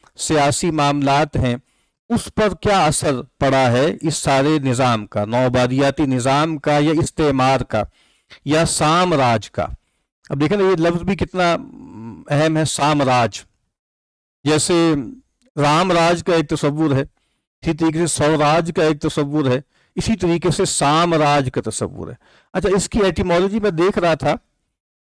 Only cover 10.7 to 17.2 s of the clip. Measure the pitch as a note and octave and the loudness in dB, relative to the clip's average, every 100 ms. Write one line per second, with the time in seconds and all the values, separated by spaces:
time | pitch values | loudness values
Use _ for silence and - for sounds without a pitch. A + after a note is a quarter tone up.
10.7 | F3 E3+ E3+ F3+ F#3 - F3+ F3 E3 - | 2 2 0 -2 -4 -4 -2 0 0 -4
11.7 | - - G#2+ A2+ D#2 - D3 D#3+ D#3 D#3 | -18 -20 -16 -16 -14 -4 0 2 0 -2
12.7 | - D3 D3 B2+ B2 A2+ - - _ _ | 0 0 0 2 2 0 -4 -20 _ _
13.7 | _ _ _ _ _ _ _ C#3+ D3+ - | _ _ _ _ _ _ _ 0 0 2
14.7 | F3 E3 D3 A#2 - _ _ _ D3+ C#3+ | 2 2 0 -4 -14 _ _ _ -2 2
15.7 | D#3 F#3 E3+ E3+ F3 F3 E3 D3 D#3 D3 | 2 2 2 2 0 0 0 0 -2 -2
16.7 | D3+ D#3 C3+ C#3 _ | 0 2 0 -2 _